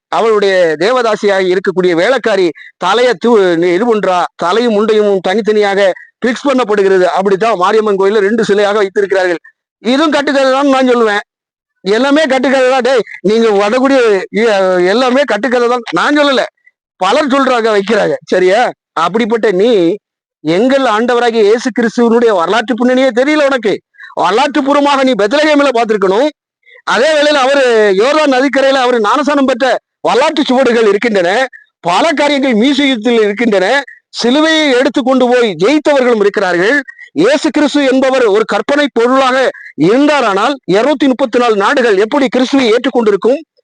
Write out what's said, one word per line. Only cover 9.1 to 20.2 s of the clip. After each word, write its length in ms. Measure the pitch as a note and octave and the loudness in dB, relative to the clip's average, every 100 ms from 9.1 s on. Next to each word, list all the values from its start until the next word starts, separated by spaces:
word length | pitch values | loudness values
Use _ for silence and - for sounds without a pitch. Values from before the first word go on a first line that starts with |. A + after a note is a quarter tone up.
| F#3+ F#3 E3 - _ _ _ | 0 -2 -4 -8 _ _ _
இதுவும் 340 | G3+ C4+ D#4+ | -2 0 0
கட்டுக்கதை 400 | D4 D4 C#4 C4+ | 0 0 0 0
தான் 160 | C4 C#4+ | 0 2
நான் 220 | C4 B3+ | 2 2
சொல்லுவேன். 340 | A#3+ A3 G3+ - _ _ _ _ _ | 2 0 -2 -6 _ _ _ _ _
எல்லாமே 420 | F#3 A3 C#4 C#4+ D#4 | -4 -2 2 0 0
கட்டுக்கதை 440 | C4 C4 C4+ B3+ | 0 0 2 2
தான். 120 | C4 | 0
டேய், 240 | B3 C4+ - - | 0 0 -2 -6
நீங்க 280 | F3+ A3+ A3+ | -2 0 2
வரக்கூடிய 500 | G3+ G#3 B3+ C4 C4+ A#3 G3 E3+ F#3+ | 2 0 0 2 2 2 0 -2 -2
இ-, 500 | A3+ G3+ F#3+ F#3 F3+ | 0 0 0 0 0
எல்லாமே 340 | A3 B3+ B3+ | 0 0 0
கட்டுக்கதை 460 | D4 G#3 B3+ B3 A#3+ | 0 -2 -2 0 0
தான், 180 | B3 A#3 | -2 -4
நான் 260 | E3+ A3 D4 | -4 0 0
சொல்லல, 260 | C#4+ B3+ F3 - _ _ _ - | 0 0 -4 -8 _ _ _ -6
பலர் 320 | F#3 B3+ D4+ | -2 0 0
சொல்றாங்க, 420 | C4+ C4 B3 A3+ | 0 0 0 0
வைக்கிறாங்க. 440 | G#3 G3 A3 F3 C#3+ - | -2 0 -2 -2 -4 -4
சரியா? 440 | G3 F#3 G#3 A3+ - _ | 0 2 2 0 -4 _
அப்படிப்பட்ட 580 | - E3+ G#3 A3+ A3+ A3 | -4 -2 -2 -2 0 0
நீ 200 | F3+ A3+ G#3+ E3+ G3+ _ _ | 0 2 2 0 -2 _ _